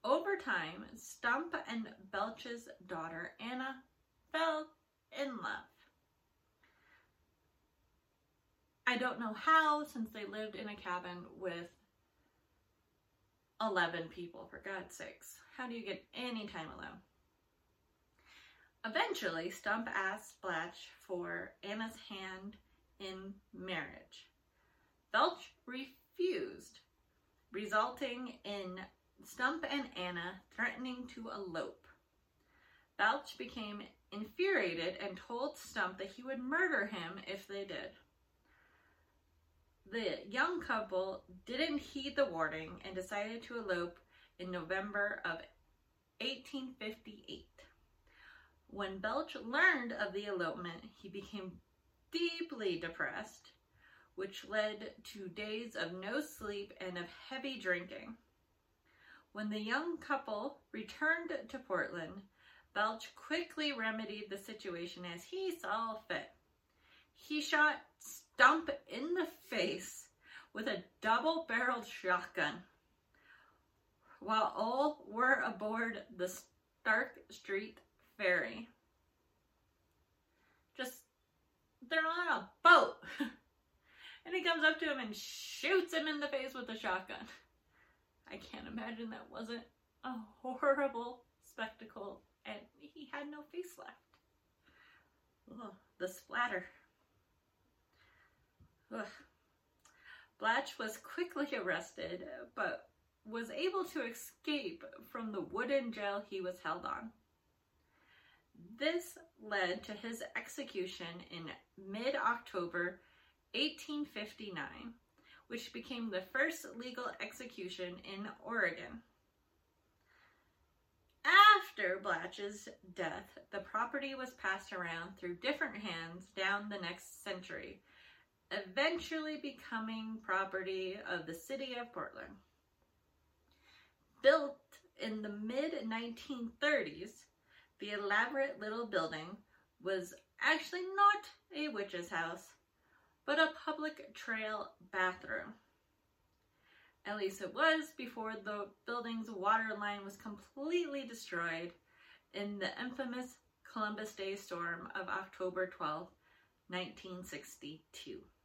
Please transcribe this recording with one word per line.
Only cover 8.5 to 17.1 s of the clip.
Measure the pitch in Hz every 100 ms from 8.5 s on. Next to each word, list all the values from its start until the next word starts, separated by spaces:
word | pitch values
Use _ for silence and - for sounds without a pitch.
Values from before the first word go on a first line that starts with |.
| _ _ _ -
I | 240
don't | 247 -
know | 226
how, | 220 - 320 311 302
since | 302 254 226
they | 214 202
lived | 208 214 214
in | 208
a | 208
cabin | 190 180 180 180 175 -
with | 185 170 175 - _ _ _ _ _ _ _ _ _ _ _ _ _ _ _ _ _ _
eleven | 220 185 170 175 170
people, | - 170 - -
for | -
God's | 196 190 175
sakes. | - - - - - - -
How | 254
do |
you | 233
get | 196 180 -
any | - 247 233 202
time | 180 156 -
alone? | - 180 -